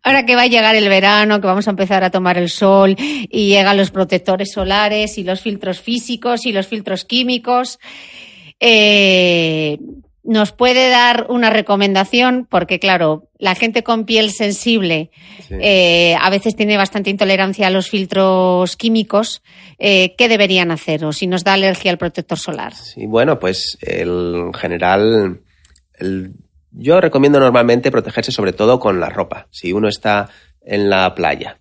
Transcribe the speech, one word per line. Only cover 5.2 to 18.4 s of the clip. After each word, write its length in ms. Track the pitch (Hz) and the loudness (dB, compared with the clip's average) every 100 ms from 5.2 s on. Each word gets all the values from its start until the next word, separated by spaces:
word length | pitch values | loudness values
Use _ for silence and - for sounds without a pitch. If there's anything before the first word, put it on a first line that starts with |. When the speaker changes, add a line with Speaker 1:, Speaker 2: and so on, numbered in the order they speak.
Speaker 1:
los 160 | 180 190 | -6 -6
filtros 400 | 226 202 196 180 | -6 -6 -8 -8
físicos, 680 | - 240 240 233 247 233 240 | -6 -8 -6 -6 -4 -2 -2
y 60 | |
los 160 | 196 190 | -4 -4
filtros 360 | 220 190 190 | -8 -8 -8
químicos, 760 | - 240 247 247 233 247 247 - - - - - - - - _ | -4 -4 -2 -4 -2 -2 -2 -12 -20 -20 -20 -20 -20 -20 -20 _
eh, 1160 | 240 220 208 208 196 185 180 170 160 156 151 147 - 180 _ _ | 2 4 4 4 4 2 2 0 0 -2 -4 -6 -12 -20 _ _
¿nos 300 | - 220 208 | -4 -2 -2
puede 360 | - 247 254 254 | 0 2 4 4
dar 380 | 247 240 233 220 | 4 4 2 -2
una 200 | 247 226 | 0 2
recomendación? 960 | 220 202 202 202 190 196 240 254 247 240 | 0 0 0 2 0 0 0 2 0 -2
Porque, 300 | 185 170 180 | -2 -2 -2
claro, 500 | 196 180 160 156 _ _ | 0 2 0 -2 _ _
la 160 | 196 185 | -4 -2
gente 260 | 226 233 | -2 -4
con 220 | 226 226 | -2 -4
piel 260 | 220 226 214 | 0 0 0
sensible, 800 | 190 208 196 240 226 185 160 160 _ - - - | -2 -4 -2 -2 0 0 -2 -6 _ -20 -20 -12
Speaker 2:
Sí. 60 | - | -2
Speaker 1:
eh, 560 | 208 190 175 170 170 165 | 2 4 4 4 2 2
a 100 | 185 | 2
veces 260 | 196 220 214 | 0 -2 -2
tiene 200 | 208 208 | 0 0
bastante 340 | 196 208 190 | 0 -2 -6
intolerancia 560 | 196 196 190 190 196 190 | -2 0 0 0 0 0
a 20 | |
los 180 | 190 180 | 0 -2
filtros 880 | 208 190 190 190 185 | -6 -4 0 2 2